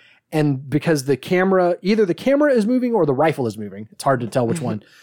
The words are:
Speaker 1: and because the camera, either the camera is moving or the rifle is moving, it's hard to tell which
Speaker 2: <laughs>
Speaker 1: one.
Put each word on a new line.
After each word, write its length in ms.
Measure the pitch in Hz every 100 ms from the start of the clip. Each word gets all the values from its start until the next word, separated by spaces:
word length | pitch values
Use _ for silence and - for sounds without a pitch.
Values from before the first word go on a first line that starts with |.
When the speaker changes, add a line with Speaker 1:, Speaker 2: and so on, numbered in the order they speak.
| _ _ _
Speaker 1:
and 360 | 156 151 135 143
because 360 | 143 160 156 131
the 120 | 135
camera, 600 | - 180 190 190 175 175
either 240 | 180 214 202
the 80 | 170
camera 360 | - 277 294
is 120 | 254 208
moving 260 | 254 247
or 120 | 226 156
the 80 |
rifle 340 | 131 160 143 120
is 100 | 104
moving, 300 | 104 98 110
it's 120 | -
hard 160 | - 135
to 60 | 117
tell 200 | 135 120
which 140 | 92
Speaker 2:
<laughs> 100 | 120
Speaker 1:
one. 120 | 107 - -